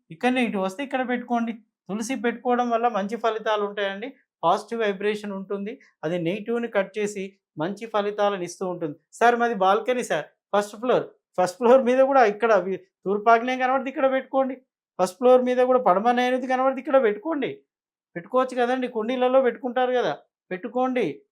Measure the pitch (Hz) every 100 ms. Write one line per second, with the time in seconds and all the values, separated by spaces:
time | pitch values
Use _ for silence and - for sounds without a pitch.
0 | - 165 247 254 233 196 190 190 277 269
1 | 247 247 247 240 233 226 _ _ - 208
2 | 220 262 240 233 254 240 240 226 240 214
3 | 202 226 226 220 220 214 202 202 196 196
4 | 247 - _ _ 165 202 214 233 214 196
5 | 202 214 208 196 190 202 202 254 _ _
6 | 156 175 165 214 208 233 233 214 190 214
7 | 208 208 190 - _ - 160 202 226 220
8 | 202 208 202 202 175 - 190 175 165 147
9 | _ - 233 240 240 220 185 202 208 247
10 | 226 170 - _ _ 202 208 214 247 190
11 | - - _ - 180 - 233 262 233 254
12 | 269 277 226 208 233 208 180 185 - _
13 | 185 202 214 226 247 254 254 269 262 269
14 | 269 262 262 269 269 262 _ _ _ -
15 | 185 - 247 254 247 247 254 254 202 180
16 | 226 240 247 254 247 254 262 262 262 269
17 | 233 208 320 311 214 - _ _ _ _
18 | _ 175 170 254 254 254 240 262 254 226
19 | 220 254 254 262 254 233 254 240 254 254
20 | 202 143 _ _ - 180 240 247 254 254
21 | 185 139 _